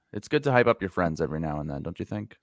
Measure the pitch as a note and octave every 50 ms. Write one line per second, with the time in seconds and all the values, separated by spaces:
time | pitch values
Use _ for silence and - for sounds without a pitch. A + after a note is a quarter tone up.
0 | _ _ - G#2+ - - D3 D3+ C#3+ C#3+ B2+ B2 A#2+ A#2 A2 - F#2+ F#2+ - F#2
1 | F2+ E2 D#2 E2 E2 C2+ D2+ D#2+ E2 D#2 D2 D2 D2 D2+ C#2 C#2 C#2+ E2 E2+ -
2 | - - - G#2 G#2+ - - _